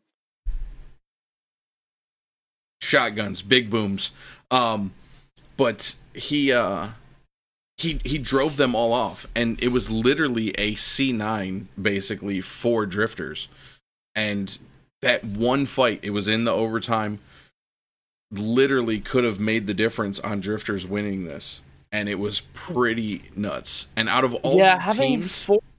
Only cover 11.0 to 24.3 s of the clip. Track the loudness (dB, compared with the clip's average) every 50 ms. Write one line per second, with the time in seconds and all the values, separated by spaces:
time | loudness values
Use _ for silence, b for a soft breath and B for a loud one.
11 | 0 0 0 -2 -2 -2 -2 -2 -2 -4 -6 -6 -8 -10 -8 -4 -2 0 0 0
12 | -2 -4 -6 -6 -4 -4 -4 -4 -4 -6 -6 -2 0 2 2 2 0 0 0 0
13 | -2 -2 -2 -6 -10 -8 -8 -10 -12 b b b b b b b _ _ _ _
14 | _ _ -6 -4 -2 -2 -2 -4 -4 -6 -10 -14 -18 -20 -20 -20 _ _ _ _
15 | 0 0 0 0 -2 -4 -2 0 2 2 2 2 0 0 2 2 2 2 2 0
16 | -4 -2 -2 0 2 2 2 2 2 2 2 2 0 0 0 -2 -2 0 0 0
17 | 0 -2 -6 -8 b b b b b b b _ _ _ _ _ _ _ _ _
18 | _ _ _ _ _ -12 -8 -6 -2 2 4 4 4 6 4 2 2 2 0 -2
19 | -2 0 2 2 2 2 2 0 0 0 0 0 0 0 0 2 0 0 0 0
20 | -2 -2 -4 -4 -4 -4 -4 -4 -2 -2 -4 -2 -2 -4 -4 -4 -4 -4 -4 -2
21 | -2 -2 -2 -4 -4 -6 -8 -10 -12 -14 -14 -16 -18 -20 -20 -20 _ _ -6 -4
22 | -2 -2 -2 -2 -2 -4 -4 -6 -8 -10 -14 -16 -10 -4 0 0 2 2 2 0
23 | -2 -4 -4 -6 -10 -10 -6 -6 -4 -4 -4 -6 -6 -8 -8 -8 -8 -4 -2 -2
24 | 0 2 4 4 4 2